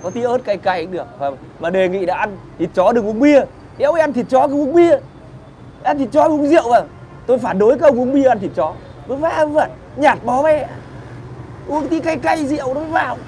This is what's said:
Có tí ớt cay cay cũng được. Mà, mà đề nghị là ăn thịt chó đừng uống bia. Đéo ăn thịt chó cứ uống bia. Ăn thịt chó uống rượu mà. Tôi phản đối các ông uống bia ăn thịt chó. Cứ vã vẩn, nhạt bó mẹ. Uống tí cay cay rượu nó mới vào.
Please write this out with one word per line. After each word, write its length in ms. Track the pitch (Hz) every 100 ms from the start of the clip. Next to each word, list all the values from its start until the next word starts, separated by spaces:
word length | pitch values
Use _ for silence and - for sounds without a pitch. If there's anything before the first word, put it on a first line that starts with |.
Có 60 | 175
tí 120 | 208
ớt 160 | 240 240
cay 200 | 220 196
cay 280 | 196 180 170
cũng 80 |
được. 140 | 180 127 -
Mà, 100 | 139 135 - -
mà 100 | 165
đề 200 | 185 185
nghị 160 | 185 180
là 100 | 170
ăn 220 | 214 190 - -
thịt 100 | 165
chó 180 | - 185
đừng 160 | 240 208
uống 120 | 220
bia. 220 | 285 285 208 - - -
Đéo 160 | 269
ăn 200 | 330 311
thịt 120 | 247 226
chó 180 | 254 285
cứ 60 |
uống 200 | 285 294
bia. 240 | 339 339 311 - - - - - - - -
Ăn 140 | - 294
thịt 120 | 262
chó 120 | 294 302
uống 200 | 302 285
rượu 240 | 320 -
mà. 100 | 233 156 - - - -
Tôi 120 | 247
phản 200 | 214 180
đối 180 | 208 285
các 80 | 330
ông 120 | 240
uống 140 | 254
bia 140 | 277 269
ăn 120 | 226
thịt 120 | 165 156
chó. 180 | 160 - - - -
Cứ 80 | 269
vã 300 | 320 320 302
vẩn, 240 | 302 - - - -
nhạt 220 | 285 220 226
bó 160 | 247
mẹ. 260 | 302 302 - - - - - - - - - - -
Uống 200 | 302 294
tí 120 | 330
cay 180 | 311 311
cay 280 | 320 320 285
rượu 280 | 294 262
nó 60 | 269
mới 100 | 311
vào. 280 | 320 269 -